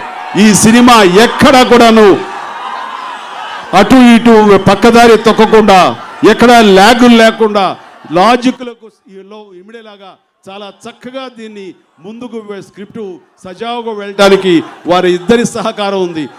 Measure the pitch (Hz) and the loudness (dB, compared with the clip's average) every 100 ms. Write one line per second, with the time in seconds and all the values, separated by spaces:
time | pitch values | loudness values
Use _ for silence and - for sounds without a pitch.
0 | - - - - 214 190 220 240 247 233 | -8 -16 -8 0 2 2 2 4 4 4
1 | 190 180 233 - 277 254 226 240 233 220 | 4 2 0 0 2 2 4 4 4 4
2 | 208 147 - - - - - - - - | 4 2 -2 -14 -14 -14 -14 -12 -14 -14
3 | - - - - - - - 180 - 262 | -16 -16 -18 -18 -16 -16 -4 -2 2 4
4 | 240 233 233 220 214 190 196 196 240 233 | 4 4 4 4 4 2 2 0 2 4
5 | 233 220 220 208 220 220 214 190 151 110 | 4 2 2 0 2 2 4 2 2 -2
6 | - - 175 214 233 240 220 190 208 240 | -12 -2 0 2 4 4 4 4 4 4
7 | 247 233 226 220 214 208 180 127 - - | 4 4 2 0 -2 -2 -4 -6 -14 -20
8 | - 160 208 247 247 247 247 226 220 _ | -6 0 0 0 -2 -6 -10 -20 -20 _
9 | 226 190 196 214 208 180 196 226 220 202 | _ -20 -20 -20 -20 -20 -20 -20 -20 -20
10 | 196 135 _ _ 190 196 202 196 233 233 | -20 -20 _ _ -20 -20 -20 -20 -20 -20
11 | 247 262 262 233 220 208 185 - _ _ | -18 -16 -16 -18 -20 -18 -18 -20 _ _
12 | 180 226 247 226 208 196 - - 202 226 | -20 -18 -16 -14 -14 -16 -18 -20 -18 -16
13 | 196 170 _ _ 185 175 233 240 226 208 | -16 -18 _ _ -20 -14 -12 -10 -10 -12
14 | 202 202 196 190 190 160 - - - 180 | -10 -4 0 0 0 -2 -4 -10 -4 -2
15 | 180 180 175 233 233 226 208 214 202 196 | -2 -2 -2 -2 -2 -8 -10 -8 -6 -6
16 | 175 160 135 | -6 -8 -12